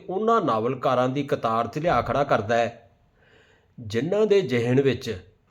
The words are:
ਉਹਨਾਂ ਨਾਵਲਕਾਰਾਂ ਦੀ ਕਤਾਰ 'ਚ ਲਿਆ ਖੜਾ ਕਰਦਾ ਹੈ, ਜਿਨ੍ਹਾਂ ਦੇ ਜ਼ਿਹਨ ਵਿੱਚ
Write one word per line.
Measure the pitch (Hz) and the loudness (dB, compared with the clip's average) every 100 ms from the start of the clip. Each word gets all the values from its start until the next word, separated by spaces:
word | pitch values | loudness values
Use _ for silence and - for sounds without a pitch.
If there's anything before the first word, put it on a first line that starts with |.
| - | -6
ਉਹਨਾਂ | 190 220 226 | -2 2 2
ਨਾਵਲਕਾਰਾਂ | 156 110 117 127 147 123 127 | 2 0 -2 -2 0 2 2
ਦੀ | 139 143 | -2 -2
ਕਤਾਰ | 135 117 113 117 | -2 0 0 -2
'ਚ | 156 | -2
ਲਿਆ | 165 123 | 0 0
ਖੜਾ | 113 127 | 0 0
ਕਰਦਾ | 143 127 104 117 | 2 0 2 0
ਹੈ, | 113 - - _ _ _ _ _ _ _ _ - | 0 -4 -20 _ _ _ _ _ _ _ _ -16
ਜਿਨ੍ਹਾਂ | 110 113 156 202 214 | -6 -4 -2 0 2
ਦੇ | 202 | 2
ਜ਼ਿਹਨ | 135 120 117 131 | 2 -2 2 2
ਵਿੱਚ | 135 107 117 90 - _ _ | 2 0 -6 -12 -14 _ _